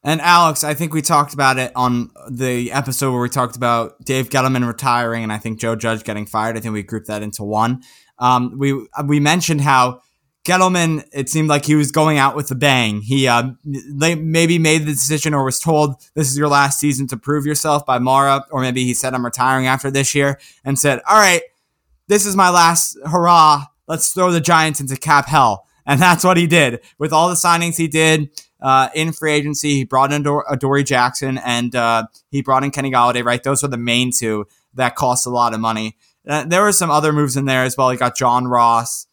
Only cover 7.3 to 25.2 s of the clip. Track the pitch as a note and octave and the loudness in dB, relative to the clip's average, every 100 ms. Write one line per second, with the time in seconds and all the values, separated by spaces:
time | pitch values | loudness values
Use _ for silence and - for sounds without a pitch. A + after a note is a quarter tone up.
7.3 | G2+ G#2 G#2+ A#2 B2+ - _ _ _ B2 | -10 -6 -2 0 -2 -10 _ _ _ 0
8.3 | B2+ B2 C3 C#3 C3+ G#2+ - C#3+ D3 D3 | 0 -2 -4 -4 -4 -8 -8 -2 2 2
9.3 | F3 E3 D3+ C#3+ C3 B2+ B2 _ _ _ | 0 0 0 4 4 2 -2 _ _ _
10.3 | _ - F3+ F#3 F3+ E3 D#3 - C#3 B2+ | _ -2 2 2 2 0 -2 -6 -10 -4
11.3 | D#3 D#3 D3 D3 D3+ D3 D#3+ D#3 D3+ C3+ | -2 0 0 2 2 2 0 2 2 2
12.3 | D3 C#3+ B2+ C#3+ B2+ A2+ G#2 G#2 C3+ C3 | 0 -8 -2 2 2 0 -4 -2 0 2
13.3 | A#2+ B2+ A#2+ D3+ C3+ C#3 C#3+ D#3+ E3+ D#3+ | 2 0 -8 -10 -10 -10 -2 0 0 -2
14.3 | E3 E3 E3+ D#3+ D#3+ D3+ C#3 C3+ D3+ D#3+ | 2 2 2 2 2 0 -4 -2 -2 -2
15.3 | D3 C3 - E3 D3+ D3+ C3 _ D#3 C#3 | -2 -2 -2 0 2 0 -2 _ -4 -2
16.3 | C#3 D3 C#3+ C#3 - D3 C3 C3 A#2+ - | 0 2 4 2 0 -2 -2 -6 -8 -4
17.3 | D3 C#3+ D3 D#3 D3 C#3+ B2+ B2+ C3+ C#3 | -2 -2 -2 0 -2 0 0 2 2 4
18.3 | C#3 C3+ C#3 B2+ B2+ B2 A#2+ C3 B2+ B2 | 2 -2 -4 -2 -2 -2 -2 -4 -4 -6
19.3 | C3 B2+ C3 C3 C3 C#3 C#3 C3+ C#3+ C#3 | -2 0 2 0 0 0 -2 0 0 0
20.3 | C#3 - _ C#3 C#3 D3 B2+ - G#3+ G3 | -2 -12 _ -6 0 0 0 4 4 6
21.3 | E3+ - _ _ _ _ _ - G#3 G3+ | 2 -2 _ _ _ _ _ 0 0 2
22.3 | F#3+ F3+ F3+ E3+ E3 - - D#3 F3 E3+ | 2 4 6 4 4 -2 -6 -4 0 4
23.3 | E3+ D#3 C#3+ C#3+ _ - D#3+ - F#3 F3+ | 6 6 4 -2 _ -8 -4 -4 0 0
24.3 | E3+ D3+ D#3+ D#3 C#3+ C3+ C3 D#3+ D3 | 2 2 2 2 -2 -6 -6 2 2